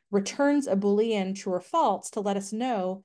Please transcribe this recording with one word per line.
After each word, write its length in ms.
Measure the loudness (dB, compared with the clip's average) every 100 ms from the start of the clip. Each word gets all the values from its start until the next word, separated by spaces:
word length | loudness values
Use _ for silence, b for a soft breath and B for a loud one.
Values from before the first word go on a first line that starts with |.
| -2
returns 560 | -2 -2 0 2 2 2
a 100 | 2
Boolean 600 | 2 2 2 0 -2 -4
true 180 | -4
or 80 | -4
false 480 | -2 2 2 0 -4
to 120 | -4
let 160 | -2 -2
us 140 | -4
know 520 | -4 -2 -2 -2 -6